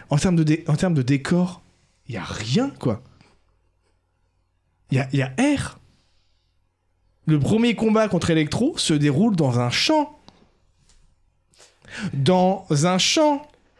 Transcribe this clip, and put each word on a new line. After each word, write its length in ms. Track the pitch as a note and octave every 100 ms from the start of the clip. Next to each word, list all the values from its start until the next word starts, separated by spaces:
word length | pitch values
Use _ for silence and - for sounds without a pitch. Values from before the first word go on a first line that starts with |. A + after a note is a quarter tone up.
| -
en 80 | D3
termes 180 | F#3+ E3
de 60 |
dé-, 220 | D3+ D#3+ -
en 80 | D3
termes 160 | F#3+
de 80 | D#3
décor, 640 | B2 C#3 C3+ F3 F3+ - _ _ _ _ -
y 80 | A2
a 40 |
rien, 480 | E2 F#2 A2 D#3+ C#4 -
quoi. 220 | C#3 G2+ - _ _ _ _ _ _ _ _ _ _ _ _ _ _ _ _ _ _
Y 80 | C3
a, 100 | C3
y 80 | C#3
a 60 | C3 -
R. 400 | C#4+ C#4+ - - _ _ _ _ _ _ _ _ _ _ _ _ _ _
Le 140 | - D3+
premier 360 | B2+ A3 A#3+
combat 320 | - A3 G#3+ G#3+
contre 200 | F3+ -
Electro 460 | D#3+ D3+ - C4+ -
se 160 | -
déroule 420 | D3 C#3+ C#3 A3+
dans 260 | F3 C3+ A#2+
un 100 | B2
champ. 480 | - - D#4 D4 - - _ _ _ _ _ _ _ _ _ _ _ _ _ - _ - - G3+
Dans 540 | C#3 C3+ F#3 F#3 G3 - D3
un 140 | F3 F#3
champ. 440 | - E4 D4+ C#4+ - _ _